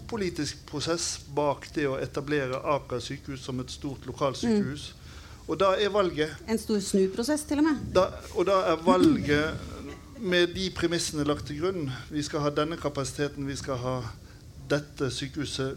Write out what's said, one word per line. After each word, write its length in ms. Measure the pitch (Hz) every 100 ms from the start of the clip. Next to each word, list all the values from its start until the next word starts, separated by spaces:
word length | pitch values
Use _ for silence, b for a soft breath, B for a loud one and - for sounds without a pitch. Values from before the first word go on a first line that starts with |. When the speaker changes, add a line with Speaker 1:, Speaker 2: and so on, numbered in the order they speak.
| -
Speaker 1:
politisk 560 | 226 185 165 147 - -
prosess 520 | 143 147 170 - - -
bak 400 | 143 147 131 -
det 160 | - 143
å 80 | 135
etablere 600 | 139 - 135 147 131 131
Aker 380 | - 143 - 127
sykehus 400 | - 135 - 135
som 160 | - 127
et 140 | 127
stort 320 | - 147 131 131
lokalsykehus. 800 | 117 143 120 233 214 190 143 -
Speaker 2:
Mm. 140 | - B B B B
Speaker 1:
Og 160 | - 160
da 140 | 196 190
er 140 | 208
valget 460 | 202 185 147 156 151 -
Speaker 2:
En 140 | 220
stor 180 | - 208
snuprosess, 640 | 196 202 190 190 240 302
til 160 | - 285
og 60 | 311
med. 140 | 269 -
Speaker 1:
Da, 140 | 180 185 - -
og 160 | - 175
da 140 | 196 185
er 60 | 160
valget, 800 | 170 185 165 147 131 147 156 - - - 139 143 - -
med 340 | 190 180 175 170
de 140 | 190
premissene 540 | - 170 170 - 156 143
lagt 220 | 147 -
til 100 | 147
grunn, 300 | 175 190 139 131 B
vi 100 | 151
skal 220 | 143 160 147
ha 60 |
denne 240 | 147 151 165
kapasiteten, 640 | 147 143 131 - 143 143
vi 140 | 139 135
skal 160 | - 131
ha 160 | 123 127 113 - B B B - -
dette 400 | 143 190 - 135
sykehuset, 640 | - 139 151 127 - 135